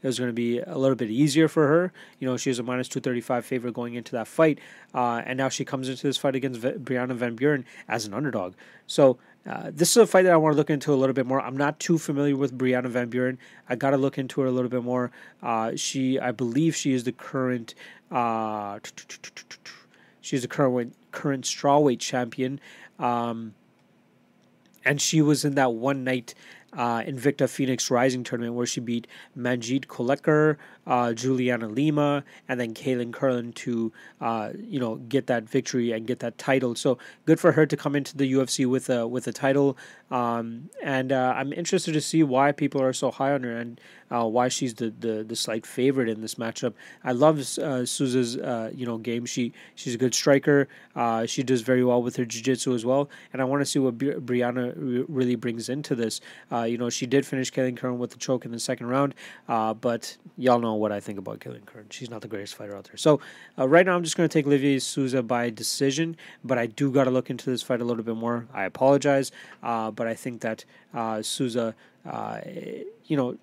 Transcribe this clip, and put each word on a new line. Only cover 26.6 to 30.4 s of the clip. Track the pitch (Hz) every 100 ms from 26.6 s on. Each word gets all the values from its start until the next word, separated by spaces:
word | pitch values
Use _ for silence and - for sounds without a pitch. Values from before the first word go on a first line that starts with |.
| _
uh, | 165 120 117
Invicta | 113 135 135 139 131
Phoenix | - 131 123 -
Rising | 123 131 127
tournament | 120 120 117 120
where | 123
she | -
beat | 117 117 - - - -
Manjeet | 123 123 113 135 -
Kolekar, | - 120 143 - 151